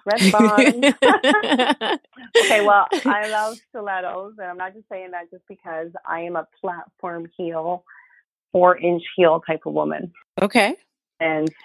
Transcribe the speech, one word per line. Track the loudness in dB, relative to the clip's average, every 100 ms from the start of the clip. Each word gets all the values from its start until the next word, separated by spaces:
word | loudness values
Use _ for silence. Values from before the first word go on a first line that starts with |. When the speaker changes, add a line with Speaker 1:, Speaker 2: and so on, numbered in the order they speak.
Speaker 1:
red | -4 2 4
bottoms. | 4 2 4 2 2 0 2
<laughs> | 2 2 2 0 0 -2 0 -2 -2 -6
Speaker 2:
<laughs> | _ _ -2 0
Speaker 1:
Okay, | 2 2 4
well, | 4 2 -2 -2
I | -2 -2
love | -4 -4 -8 _
stilettos, | -14 -8 -8 -6 -10 -12 -14
and | -14
I'm | -10
not | -12
just | -12 -16
saying | -16 -12
that | -14 -16
just | -20 _
because | -20 -14 -10 -10 -12 -10
I | -8
am | -6 -8
a | -10 _
platform | -10 -10 -14 _ -12 -10 -12 -10
heel, | -8 -6 -6 -8 _ -20 _ _ _ _ _
four-inch | 6 6 6 2 -2 -4 2
heel | 4 4 0
type | -6 -4
of |
woman. | -4 -4 -4 -10 _ _ -2
Speaker 2:
Okay. | 0 2 2 0 _ _ _ -4
Speaker 1:
And | -2 0 -2 -4